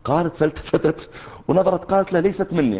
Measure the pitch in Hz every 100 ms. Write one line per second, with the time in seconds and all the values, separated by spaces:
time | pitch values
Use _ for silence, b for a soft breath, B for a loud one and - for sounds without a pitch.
0 | - 151 170 - 156 156 - 165 156 -
1 | - B B B - 175 190 180 - 196
2 | 190 180 190 190 196 165 131